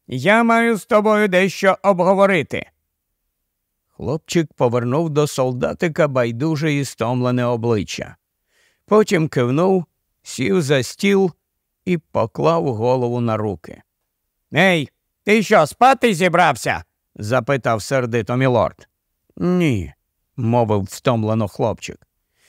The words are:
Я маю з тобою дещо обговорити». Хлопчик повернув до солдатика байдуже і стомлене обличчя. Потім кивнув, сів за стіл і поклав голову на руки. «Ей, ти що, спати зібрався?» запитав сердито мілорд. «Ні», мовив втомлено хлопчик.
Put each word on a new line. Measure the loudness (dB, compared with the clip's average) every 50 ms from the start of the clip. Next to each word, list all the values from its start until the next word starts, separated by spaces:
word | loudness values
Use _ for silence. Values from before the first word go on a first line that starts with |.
| _
Я | -10 -8 -2 2 2 4 4
маю | 4 4 2 2 2 0 0
з | -2 -2
тобою | 0 0 2 2 2 2 2 2 2
дещо | 2 2 2 0 -2 0 0 0 0 2
обговорити». | 0 0 0 2 2 2 4 4 4 2 2 0 -2 -4 -6 -8 -10 -12 _ _ _ _ _ _ _ _ _ _ _ _ _ _ _ _ _ _ _ _ _ _ _ _ _
Хлопчик | -10 -8 -6 -6 -8 -8 -4 -2 -2 -2 -2
повернув | _ _ 0 0 2 0 -2 -2 -2 -2 -2 0
до | 0 0 -2
солдатика | 0 0 -2 -2 -2 -2 -4 -4 -6 -4 -4 -4 -4 0 0 0 0
байдуже | 2 0 0 0 -2 -4 -2 -2 -2 -2 -2 -2
і | -2 -2 -4
стомлене | -6 -6 -4 -4 -2 -2 0 0 0 0 0 0
обличчя. | -2 -2 -2 0 0 0 0 -2 -4 -8 -12 -12 -14 -16 _ _ _ _ _ _ _ _ _ _ _ _ _ _
Потім | _ 2 2 2 2 0 0 0 0
кивнув, | 0 -2 0 0 0 0 2 2 2 0 -2 -4 _ _ _ _ _ _
сів | _ -16 -8 -6 -2 0 0 0
за | 0 0 0 0
стіл | 0 -4 -6 -2 0 2 2 2 2 0 -2 _ _ _ _ _ _ _ _ _ _
і | -4 -4 -4
поклав | -4 _ -4 -2 -2 -2 -4 -2 0 0 0 0 -2 -2 -4
голову | -2 0 0 0 0 0 -2 -2 -2
на | -2 -2 -2
руки. | -2 -4 -6 -6 -8 -12 -18 -20 -20 _ _ _ _ _ _ _ _ _ _ _ _ _ _ 0
«Ей, | 2 2 2 2 0 -2 -6 _ _ _ _ _ _ _
ти | 0 2 2
що, | 2 4 4 4 4
спати | 2 2 4 4 4 4 4 2 0 2
зібрався?» | 2 0 2 4 4 4 4 2 0 -4 -4 -6 -6 -8 _ _ _ _ _ _
запитав | -12 -6 -2 -2 -2 0 0 -4 -2 0 -2 -2 -2
сердито | -2 -2 -2 -2 -2 -2 -2 -4 -2 -2 -2
мілорд. | 0 0 2 2 2 0 0 -2 _ -20 _ _ _ _ _ _ _ _ _ _
«Ні», | -6 -2 -2 0 0 0 0 0 -2 -4 -8 -12 _ _ _ _ _ _ _ _
мовив | -4 -2 0 2 2 2 2 0 -2
втомлено | -2 -6 -10 -4 -2 -2 0 0 0 -2 -2 -2 -4 -4
хлопчик. | -4 -4 -4 -4 -4 -6 -10 -16 -16 -18 _ _ _ _ _ _ _ _ _